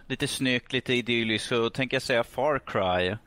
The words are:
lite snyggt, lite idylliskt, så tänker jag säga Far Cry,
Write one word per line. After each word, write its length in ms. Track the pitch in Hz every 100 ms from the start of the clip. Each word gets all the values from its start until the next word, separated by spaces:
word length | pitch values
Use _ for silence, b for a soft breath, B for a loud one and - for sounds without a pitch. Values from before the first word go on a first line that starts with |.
| -
lite 200 | 131 139
snyggt, 460 | - 131 123 -
lite 220 | 127 -
idylliskt, 540 | 123 117 117 113 107 -
så 220 | 120 113
tänker 240 | - 127
jag 80 | 131
säga 220 | - 120
Far 340 | - - 143 139 -
Cry, 500 | 110 92 90 90 107